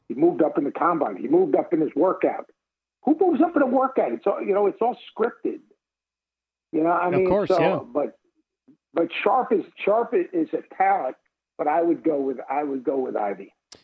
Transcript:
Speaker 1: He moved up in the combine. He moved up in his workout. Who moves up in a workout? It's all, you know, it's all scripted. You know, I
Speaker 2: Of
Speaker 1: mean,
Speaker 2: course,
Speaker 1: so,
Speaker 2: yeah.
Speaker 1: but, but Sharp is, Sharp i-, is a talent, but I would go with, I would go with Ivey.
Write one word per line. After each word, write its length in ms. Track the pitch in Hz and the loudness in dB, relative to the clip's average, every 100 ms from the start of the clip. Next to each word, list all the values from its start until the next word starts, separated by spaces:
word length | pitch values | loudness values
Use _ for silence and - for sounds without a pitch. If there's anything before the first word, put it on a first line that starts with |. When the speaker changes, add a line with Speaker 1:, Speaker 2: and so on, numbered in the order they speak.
| - | -10
Speaker 1:
He 60 | |
moved 260 | 117 170 156 | 0 2 2
up 160 | 151 170 | 0 0
in 80 | |
the 60 | 143 | -4
combine. 460 | - 160 170 123 92 | 0 0 0 -2 -4
He 100 | 117 | 0
moved 260 | 170 175 175 | 2 4 0
up 180 | - | 0
in 60 | 160 | -2
his 80 | 147 | 0
workout. 540 | 139 180 - 143 - - _ _ _ _ _ | 2 0 2 -2 -2 -12 _ _ _ _ _
Who 100 | - 320 | 0 2
moves 220 | 370 262 | 2 4
up 120 | 330 | 2
in 60 | 294 | 2
a 60 | 262 | 2
workout? 460 | 262 262 247 151 | 2 0 0 -2
It's 140 | 120 202 | 0 -2
all, 140 | - | -2
you 140 | 208 | 0
know, 120 | 196 202 | 2 0
it's 120 | - | 0
all 160 | 233 233 - | -4 -4 -12
scripted. 460 | - 233 - - - _ _ _ _ _ _ _ _ _ _ - | -4 -4 -4 -8 -8 _ _ _ _ _ _ _ _ _ _ -6
You 120 | 156 | -2
know, 40 | 165 | 0
I 180 | 175 180 | 0 0
Speaker 2:
Of 40 | |
Speaker 1:
mean, 160 | 185 185 | 0 2
Speaker 2:
course, 220 | 190 185 | 0 2
Speaker 1:
so, 100 | 180 | 2
Speaker 2:
yeah. 200 | 165 190 | 2 0
Speaker 1:
but, 320 | 117 143 131 - _ _ _ _ _ _ _ | -4 -6 -6 -10 _ _ _ _ _ _ _
but 140 | - 170 - | -2 -2 0
Sharp 300 | 202 254 226 | 0 0 2
is, 100 | 202 - - | -2 -2 -4
Sharp 300 | - 220 233 | 0 0 2
i-, 120 | 202 175 | -2 -2
is 140 | 175 151 | -4 -2
a 80 | 156 - | -6 -8
talent, 420 | - 190 190 131 - _ _ _ - | -2 0 0 -2 -8 _ _ _ -6
but 100 | 151 | -2
I 140 | 160 | 0
would 200 | 170 156 | 0 0
go 160 | 160 143 | 0 0
with, 200 | 135 123 - | -2 -6 -6
I 160 | 139 | -4
would 180 | 147 135 | -4 -4
go 140 | 135 135 | -2 -2
with 180 | 123 | -2
Ivey. 380 | 110 104 95 98 _ _ - | -4 -4 -6 -14 _ _ -20